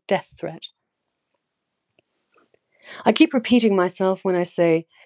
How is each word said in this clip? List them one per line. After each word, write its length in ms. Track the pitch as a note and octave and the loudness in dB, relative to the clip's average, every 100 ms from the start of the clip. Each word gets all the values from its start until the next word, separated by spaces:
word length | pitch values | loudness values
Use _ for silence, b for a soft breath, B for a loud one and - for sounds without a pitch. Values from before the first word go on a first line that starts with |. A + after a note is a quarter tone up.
| - | -4
death 280 | F#3+ - - | -6 -6 -14
threat. 280 | D#3+ D#3+ - _ _ _ _ _ _ _ _ _ _ _ _ _ _ _ _ _ _ _ _ B B B | -14 -14 -20 _ _ _ _ _ _ _ _ _ _ _ _ _ _ _ _ _ _ _ _ B B B
I 80 | B | B
keep 200 | A3+ D#4 | 2 2
repeating 440 | C4+ - B3 A3 G3 | 2 0 2 2 2
myself 480 | F3 - F#3+ F#3 | 0 -2 -2 -2
when 100 | F#3+ | -2
I 80 | F3+ | -2
say 440 | F3 - E3+ E3 E3 b | -2 0 2 0 -2 b